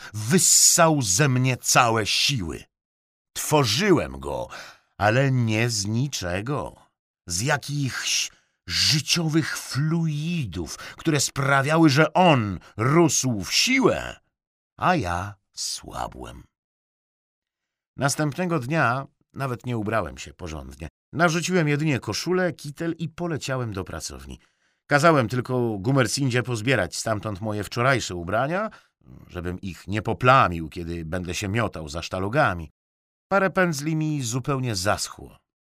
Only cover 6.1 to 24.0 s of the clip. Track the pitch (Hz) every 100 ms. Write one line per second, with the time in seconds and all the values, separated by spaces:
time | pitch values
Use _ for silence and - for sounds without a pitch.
6.1 | - 90 90 110 143 69 - _ _ _
7.1 | _ - 87 127 147 - 147 135 - -
8.1 | - - _ _ _ - 85 98 147 -
9.1 | 170 160 156 135 - - 131 156 170 165
10.1 | 147 160 175 117 90 78 - - - -
11.1 | 151 - - 135 139 135 160 160 131 156
12.1 | 165 180 135 104 87 - - 113 156 165
13.1 | - 131 107 90 - - 262 202 82 62
14.1 | 58 _ _ _ _ _ - 151 180 90
15.1 | 87 98 104 _ - - - - 62 62
16.1 | 64 60 64 62 _ _ _ _ _ _
17.1 | _ _ _ _ _ _ _ _ - 139
18.1 | - 151 139 180 165 120 160 127 127 135
19.1 | _ _ - 135 120 127 117 104 113 82
20.1 | 65 - 76 87 78 67 - 76 _ _
21.1 | - 170 165 160 185 151 143 160 127 -
22.1 | 104 - 185 180 - 147 139 170 165 165
23.1 | - 170 151 - 131 117 95 85 82